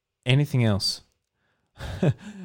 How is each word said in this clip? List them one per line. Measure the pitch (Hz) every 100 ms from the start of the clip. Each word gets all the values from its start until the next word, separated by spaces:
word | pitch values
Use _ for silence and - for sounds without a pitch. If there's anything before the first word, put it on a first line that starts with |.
| _ _ 123
anything | 135 147 127
else. | 113 98 - - _ _ _ _
<laughs> | _ _ _ - - - 156 - 208 202